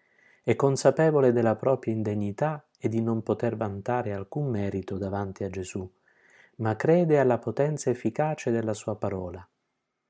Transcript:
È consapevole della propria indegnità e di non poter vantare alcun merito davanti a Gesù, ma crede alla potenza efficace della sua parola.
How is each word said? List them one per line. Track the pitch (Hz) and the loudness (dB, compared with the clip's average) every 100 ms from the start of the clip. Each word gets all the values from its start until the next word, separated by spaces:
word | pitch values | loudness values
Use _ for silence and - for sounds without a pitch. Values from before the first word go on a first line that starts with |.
| _ _ _ _ | _ _ _ _
È | - 117 | -2 2
consapevole | 139 135 139 135 160 151 131 | 2 4 4 6 4 6 4
della | 120 113 107 | 4 2 2
propria | 131 127 - | 0 0 0
indegnità | 110 107 104 101 101 151 147 - _ | -2 -2 -2 -4 -2 -2 -4 -12 _
e | 113 | -2
di | 113 | 0
non | 113 113 | 0 0
poter | 107 107 117 110 | -2 -2 -2 -2
vantare | 107 98 98 123 113 | -4 -6 -4 -2 -2
alcun | 101 98 151 143 | -6 -6 -6 -2
merito | 107 101 98 92 95 | -2 -2 -4 -6 -6
davanti | 98 101 98 92 | -4 -4 -6 -6
a | 98 | -8
Gesù, | 92 92 101 92 _ _ _ _ _ _ - | -8 -8 -8 -10 _ _ _ _ _ _ -6
ma | 110 107 | -2 0
crede | - 170 170 147 | 4 4 4 4
alla | 127 117 | 4 2
potenza | - 113 147 147 - | 0 -2 0 0 -2
efficace | 123 113 113 151 151 - | -2 -2 -2 -2 -2 -2
della | 117 113 | -2 -2
sua | 107 - 104 | -4 -6 -4
parola. | 104 98 90 90 90 _ _ _ _ _ | -4 -4 -8 -12 -16 _ _ _ _ _